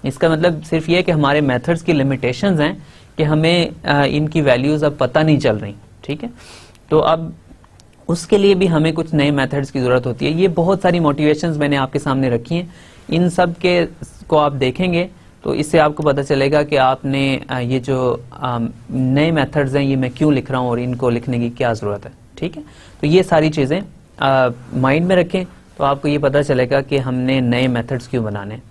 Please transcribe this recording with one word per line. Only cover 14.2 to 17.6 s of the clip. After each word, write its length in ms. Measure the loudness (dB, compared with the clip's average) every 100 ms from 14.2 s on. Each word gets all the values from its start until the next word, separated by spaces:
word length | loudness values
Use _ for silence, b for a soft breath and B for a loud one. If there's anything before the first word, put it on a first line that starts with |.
| 0
को 80 | 2
आप 140 | 2
देखेंगे 580 | 0 -2 0 -2 0 -4 b b b
तो 100 | -6
इससे 240 | -4 0 2
आपको 260 | 2 2
पता 200 | 0 0
चलेगा 400 | 0 0 2 2
कि 120 | 2 2
आपने, 680 | 2 0 -2 -2 0 -2 -4
अ, 100 |
ये 200 | -6